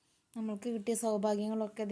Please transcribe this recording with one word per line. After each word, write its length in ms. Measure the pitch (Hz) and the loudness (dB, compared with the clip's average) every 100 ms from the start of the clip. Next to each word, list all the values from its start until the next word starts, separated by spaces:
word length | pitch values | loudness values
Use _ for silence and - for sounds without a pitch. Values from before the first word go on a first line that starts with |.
| _ _ _ 233 | _ _ _ -6
നമ്മൾക്ക് 320 | 220 202 240 | -4 -4 -2
കിട്ടിയ 220 | 226 202 220 | -2 0 0
സൗഭാഗ്യങ്ങളൊക്കെ 840 | 226 208 214 208 214 220 214 214 208 | 2 2 4 2 0 0 -2 -4 0